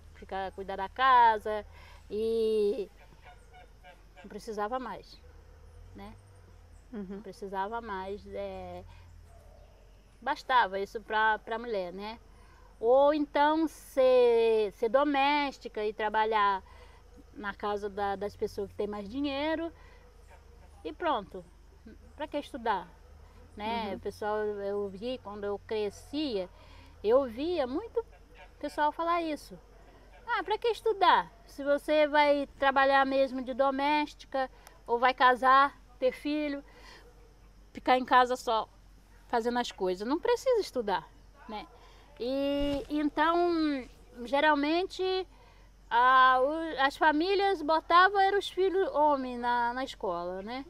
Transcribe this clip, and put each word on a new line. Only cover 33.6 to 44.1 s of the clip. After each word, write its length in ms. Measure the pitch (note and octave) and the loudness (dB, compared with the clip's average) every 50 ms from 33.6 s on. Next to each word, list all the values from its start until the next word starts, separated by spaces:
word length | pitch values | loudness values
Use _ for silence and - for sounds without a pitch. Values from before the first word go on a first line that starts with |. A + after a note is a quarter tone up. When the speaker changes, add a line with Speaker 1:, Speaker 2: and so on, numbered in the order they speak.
| C4+ C#4 C4+ C4+ C#4 D4 D4+ D4+ D4 D4 - - - - - C4+ C4 B3+ - - - - - - - | 0 0 0 0 0 0 0 0 -2 -4 -8 -14 -14 -8 -4 -4 -4 -6 -8 -14 -20 -20 -20 -14 -6
Speaker 1:
ou 140 | - A#3 A#3+ | -2 0 2
vai 140 | B3+ B3+ C4 | 4 2 4
casar, 640 | - C4+ B3+ B3+ G#3+ C4 B3+ C4 C4+ C#4 C#4+ - - - - - | 6 4 4 4 4 6 6 6 6 6 4 0 -6 -20 -20 -6
ter 140 | - C4 B3+ | -4 -2 -2
filho, 520 | A#3+ - - D4 D4 D4+ D4+ D4 C#4+ C#4 - - - - - - - - - - - - - - - - - - - - - - | -2 -4 -4 -4 -4 -2 -4 -4 -6 -8 -12 -16 -20 -20 -20 -20 -20 -20 -20 -20 -20 -20 -20 -20 -20 -20 -20 -20 -20 -20 -20 -20
ficar 260 | - G3+ - - B3+ | -18 -4 0 0 2
em 80 | B3+ B3+ | 2 2
casa 300 | - C#4 B3 B3+ A#3+ B3+ | 4 4 4 4 4 0
só 320 | B3+ - B3 A3+ A3 - - _ - - - - - - - - - - | -4 -4 -2 -2 -2 -4 -6 _ -20 -20 -20 -20 -20 -20 -20 -20 -20 -8
fazendo 300 | - - A#3 A3 A#3+ A#3+ B3 | -4 -2 -2 -2 -2 -2 -2
as 120 | A#3+ - | -4 -4
coisas, 360 | - - F#3+ F#3 F#3 F#3 G#3 | -6 -4 -2 -2 -2 -2 -4
não 120 | A#3+ C#4+ F4 | -4 -4 -2
precisa 400 | - A4 B4 A#4 - C5 B4 A4 | 0 0 0 0 2 2 2 2
estudar", 480 | F4+ - - B3+ A3 G3+ F#3 F3+ - - - - - - - - - - | 0 -2 -4 -4 -2 -2 -2 -2 -4 -8 -20 -20 -20 -20 -20 -20 -16 -14
né? 160 | A3 G#3 E3+ - - - - - - - - - - - | -14 -14 -14 -16 -20 -20 -20 -20 -20 -20 -20 -20 -12 -8
E 640 | A3+ B3 C4+ C#4 C#4 C#4 C#4+ C#4+ C#4+ C#4+ C#4+ - - - | -6 -4 -2 -2 0 0 0 0 0 -2 -2 -4 -4 -4
então, 960 | D4 D4+ D4+ D4 - D4+ D4+ E4 E4+ F4 F4 F4 E4+ D#4+ D#4 D4+ C#4+ C4 A#3 - - - - - | -4 -2 -2 -2 0 2 2 2 2 2 2 2 0 0 0 0 -2 -4 -6 -12 -18 -20 -20 -20